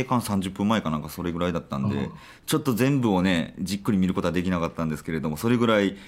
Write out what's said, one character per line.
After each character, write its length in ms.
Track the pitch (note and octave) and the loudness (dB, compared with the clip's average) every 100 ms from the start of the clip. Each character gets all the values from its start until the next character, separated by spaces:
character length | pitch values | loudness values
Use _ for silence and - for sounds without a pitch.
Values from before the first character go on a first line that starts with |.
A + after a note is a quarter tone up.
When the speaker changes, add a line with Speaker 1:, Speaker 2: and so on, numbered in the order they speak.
Speaker 1:
館 180 | C3 B2+ | 0 0
三 200 | G#2+ G2 | 0 -2
十 100 | F#2 | -2
分 160 | F#2+ G2+ | -2 0
前 140 | A2 | 0
か 100 | F2 | 0
な 60 | D#2 | -4
ん 40 | |
か、 80 | D2 | -6
そ 140 | - | -6
れ 80 | F2 | -4
ぐ 80 | E2+ | -2
ら 100 | F2 | -2
い 40 | |
だ 60 | E2+ | -2
っ 40 | |
た 140 | - C#2 | -4 -4
ん 120 | C2+ | -2
で、 60 | C#2 | -2
Speaker 2:
う 40 | C2+ | -4
ん。 20 | - - - - | -8 -20 -16 -4
Speaker 1:
ち 100 | D#3 | -2
ょ 20 | |
っ 20 | |
と 120 | D3 G#2 | 0 2
全 260 | C3 C#3+ | 2 2
部 100 | A#2 | 2
を 120 | F#2 | 4
ね、 320 | F#2 F2 - - | 4 2 -2 -6
じ 180 | - F#3+ | -4 -4
っ 40 | |
く 100 | - | 0
り 60 | G2+ | 2
見 80 | F#2 | 2
る 80 | |
こ 80 | F2+ | 2
と 60 | F2 | 0
は 40 | |
で 120 | E2+ | 0
き 80 | F2+ | 0
な 80 | F2+ | 0
か 80 | E2 | -2
っ 40 | |
た 120 | - | -4
ん 60 | E2 | -4
で 80 | D2+ | -4
す 60 | |
け 80 | - | -4
れ 100 | D#2+ | -4
ど 100 | D2+ | -4
も、 60 | D2+ | -2
そ 120 | A2+ | 0
れ 80 | A#2+ | 2
ぐ 80 | A#2 | 4
ら 160 | G#2+ | 4
い 160 | G2 F#2 | 4 0